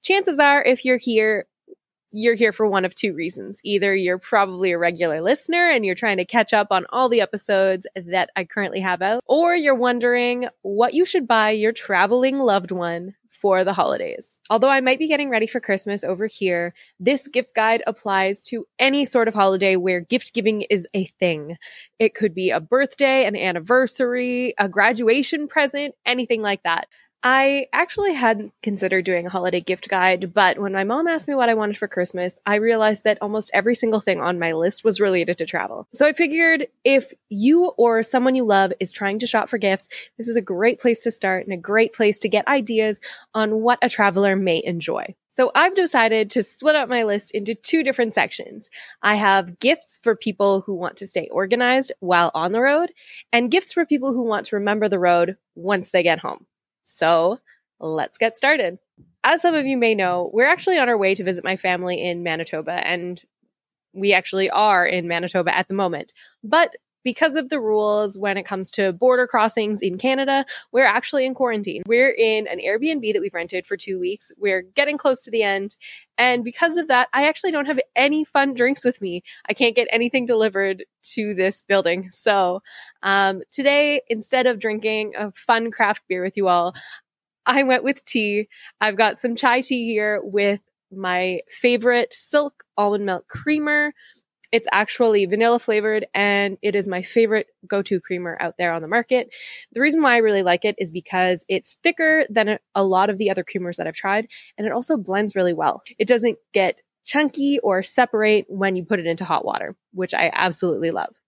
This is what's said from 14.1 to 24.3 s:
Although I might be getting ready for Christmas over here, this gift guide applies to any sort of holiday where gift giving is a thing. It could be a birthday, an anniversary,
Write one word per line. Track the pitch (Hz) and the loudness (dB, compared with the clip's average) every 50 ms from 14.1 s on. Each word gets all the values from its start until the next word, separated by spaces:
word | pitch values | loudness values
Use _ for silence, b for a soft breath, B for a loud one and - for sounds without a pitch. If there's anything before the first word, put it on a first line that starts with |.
| - - - - - _ _ - | -8 -10 -12 -14 -16 _ _ 0
Although | 214 226 - 269 | 2 4 4 4
I | 277 269 | 4 4
might | 262 254 262 269 | 2 2 0 0
be | 320 | 0
getting | 311 302 285 294 277 | 0 0 -2 0 -2
ready | 240 220 220 | -2 -2 -2
for | 220 - 240 | -2 -4 -6
Christmas | - - 196 190 - 208 202 202 | -2 -2 -4 -2 -2 -6 -6 -4
over | - - 190 180 214 | -4 -4 -4 -4 -4
here, | 214 - - 196 185 175 170 170 175 b b b b b b | -8 -6 -4 -2 -2 0 -2 -4 -6 b b b b b b
this | 185 220 285 262 - 285 | 0 0 0 0 -4 -4
gift | - 240 240 _ _ | -4 -4 -4 _ _
guide | - 214 220 226 226 - | 0 2 2 2 0 0
applies | - 208 - - 208 196 190 190 190 202 - - | -4 -6 -6 -4 -2 0 0 0 0 -2 -4 -8
to | - - 226 - _ _ - | -10 -10 -10 -10 _ _ 0
any | 247 269 269 285 285 | 0 2 2 0 0
sort | 247 - 247 226 220 | 0 2 2 0 2
of | 208 | 2
holiday | 214 196 196 190 190 202 190 190 | 2 2 2 4 2 2 2 2
where | 185 175 190 180 175 | 2 0 0 -2 -2
gift | 170 _ 233 254 - - _ | -2 _ -2 -2 -2 -4 _
giving | 233 190 220 214 208 | -2 0 0 0 0
is | - - 208 190 165 - | -2 -2 -2 -2 -2 -4
a | - 202 185 - _ _ | -4 -4 -4 -4 _ _
thing. | 190 175 165 151 147 151 170 - B B B B B B _ _ | -2 -2 -2 -4 -8 -12 -16 -16 B B B B B B _ _
It | 226 220 _ | 0 0 _
could | - 214 208 160 | 0 -2 -2 -2
be | 180 185 180 | 0 -2 0
a | 120 165 | 0 0
birthday, | 160 - 240 254 277 277 - - 285 269 269 269 254 | -2 0 0 0 0 0 0 0 2 2 4 2 2
an | 202 202 | 0 0
anniversary, | - - 185 175 175 160 190 247 254 262 - - - 262 240 240 247 247 247 | -2 -4 -2 -4 -4 -2 2 2 2 2 2 0 -2 -2 0 0 -2 -2 -2